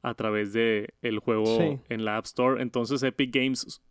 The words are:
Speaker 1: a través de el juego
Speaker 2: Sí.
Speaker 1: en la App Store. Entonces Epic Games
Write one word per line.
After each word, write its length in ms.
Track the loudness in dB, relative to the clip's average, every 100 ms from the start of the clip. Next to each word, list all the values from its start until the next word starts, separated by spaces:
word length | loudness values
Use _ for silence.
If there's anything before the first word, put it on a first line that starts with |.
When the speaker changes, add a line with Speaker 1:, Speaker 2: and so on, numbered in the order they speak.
Speaker 1:
a 120 | -6
través 400 | -2 -2 0 0
de 400 | 2 2 2 -2 _
el 180 | -4 -2
juego 260 | 0 2 4 4
Speaker 2:
Sí. 220 | 2 0 -6
Speaker 1:
en 160 | -6 -2
la 120 | -4
App 80 | -4
Store. 360 | 0 0 2
Entonces 400 | -2 -2 -2 0
Epic 300 | -2 -2 0
Games 480 | 0 0 -2 -6 -14 _